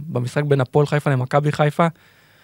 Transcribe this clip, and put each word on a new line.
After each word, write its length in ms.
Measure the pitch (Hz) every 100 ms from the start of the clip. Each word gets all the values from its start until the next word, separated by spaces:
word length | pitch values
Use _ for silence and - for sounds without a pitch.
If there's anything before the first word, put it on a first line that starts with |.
| 151
במשחק 380 | 123 123 147
בין 160 | 147 139
הפועל 260 | 123 151 143
חיפה 240 | 147 147
למכבי 420 | 131 127 147 151
חיפה, 340 | - 147 - 170 - _ _ _ _